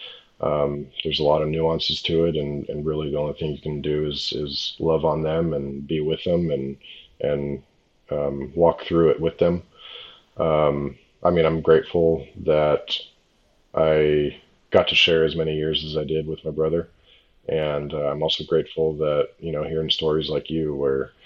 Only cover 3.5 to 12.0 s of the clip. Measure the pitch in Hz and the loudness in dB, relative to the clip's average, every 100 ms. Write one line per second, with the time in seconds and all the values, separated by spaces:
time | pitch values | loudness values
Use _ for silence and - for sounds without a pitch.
3.5 | 69 78 73 76 76 76 71 - - 73 | -4 -6 -6 -2 -2 -2 -4 -6 -6 -6
4.5 | 69 - - 80 78 78 76 78 80 85 | -6 -8 -4 0 2 2 0 0 0 0
5.5 | 71 69 69 71 80 76 80 92 87 85 | -2 -4 -8 -4 -2 -2 -2 0 0 0
6.5 | 71 67 69 - - - - 73 71 71 | -2 -4 -10 -16 -20 -20 -6 -2 -2 -2
7.5 | 71 - _ _ _ - 73 71 69 67 | -6 -10 _ _ _ -6 -4 -2 -4 -6
8.5 | 80 82 - - 85 80 - 82 - 87 | 4 4 4 0 4 4 4 0 2 2
9.5 | 87 - - - - - - _ - 82 | 2 -4 -20 -20 -20 -20 -20 _ -2 2
10.5 | 78 76 71 71 65 _ _ 90 87 78 | 4 4 2 -4 -8 _ _ 2 4 4
11.5 | 80 73 80 - 87 | 2 6 4 6 2